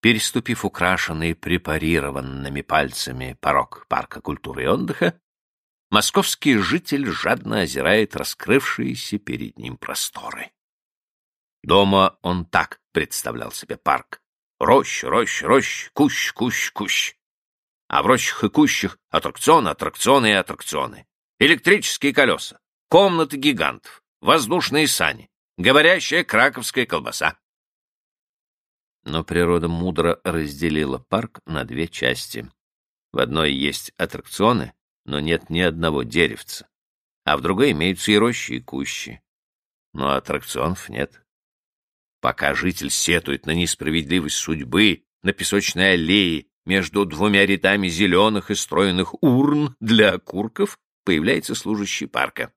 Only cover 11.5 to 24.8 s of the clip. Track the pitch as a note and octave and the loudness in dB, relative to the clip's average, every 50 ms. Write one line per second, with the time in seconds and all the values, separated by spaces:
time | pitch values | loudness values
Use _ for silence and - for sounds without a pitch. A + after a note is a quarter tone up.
11.5 | _ _ - - E2 G2 G2+ G2 G2 G2 F#2+ F#2 - _ _ F2 F2+ F2+ E2+ - | _ _ -2 4 4 6 6 6 6 6 4 4 2 _ _ -4 -4 -4 -4 0
12.5 | - E2+ D#2+ - - _ _ _ _ E2 D#2 - - - - B1 A#1 A#1+ A1+ A#1 | 0 0 0 0 -6 _ _ _ _ -4 -4 -2 -6 -8 -6 -6 -8 -8 -10 -10
13.5 | - - - _ - - _ - C#2 B1+ - _ - - _ _ _ _ _ _ | -12 -14 -12 _ -12 -6 _ -2 -2 -2 -4 _ -20 -20 _ _ _ _ _ _
14.5 | _ _ C2 - A#2 C3+ - - - - - C2 C#2+ A2 A#2 - - - - - | _ _ 2 4 4 4 4 0 -6 -8 -4 -2 -2 0 -2 -2 -4 -6 0 2
15.5 | - C3+ B2 - - - - - _ - D3 C#3 - - - - - - A2+ B2+ | 2 2 2 0 -6 -10 -12 -14 _ 2 2 2 2 -2 -6 -6 -4 -4 -4 -4
16.5 | A2+ - - - _ - G#2 - - - - - - _ _ _ _ _ _ _ | -2 -4 -6 -6 _ -8 -6 -4 -2 -2 -2 -4 -6 _ _ _ _ _ _ _
17.5 | _ _ _ _ _ _ _ _ - D2 C#2+ G2 B2+ A#2+ - - - - - G#2 | _ _ _ _ _ _ _ _ -2 0 2 2 2 2 0 -4 -4 -2 -2 0
18.5 | _ - D3+ C#3+ - - - F#2 - _ _ _ - D#2+ - - - - - - | _ 4 4 4 2 -2 -4 -4 -6 _ _ _ -4 -4 -2 -4 -10 -4 2 4
19.5 | D#3+ E3 A#2+ E2+ D2 _ D#2 D#2 - - - A2 C3+ C#3 B2 G#2+ G#2 G2 F2+ - | 4 4 4 0 -4 _ -6 -8 -6 -2 2 4 4 4 6 4 2 2 0 -2
20.5 | - - - - - D2+ C2+ C2 - - - _ _ _ _ _ _ _ A2 D3 | -8 -12 -10 -6 -4 -4 -4 -4 -8 -14 -20 _ _ _ _ _ _ _ 4 4
21.5 | E3+ C#3+ _ F3 G3 G#3 - - - - - C#3+ B2 - C#3+ A#2+ F2 C#2+ - - | 4 2 _ 2 2 2 0 -4 -6 -2 -2 0 2 4 4 2 2 -2 -4 -12
22.5 | - _ _ _ _ _ _ _ - E3+ G3+ G3 F3 E3 D#3+ D3 D3+ C#3+ C3 D3 | -14 _ _ _ _ _ _ _ 6 6 6 6 4 0 -2 -2 -4 -2 0 0
23.5 | C#3 G2 D#2 C#2+ B1 A#1 _ - - - _ _ _ _ - E2 C#3 E3 C3+ G#2 | 0 2 0 -2 -2 -6 _ -20 -20 -20 _ _ _ _ 4 4 4 4 4 2
24.5 | D3+ F3+ - - C3 D3 | 0 -2 0 0 0 2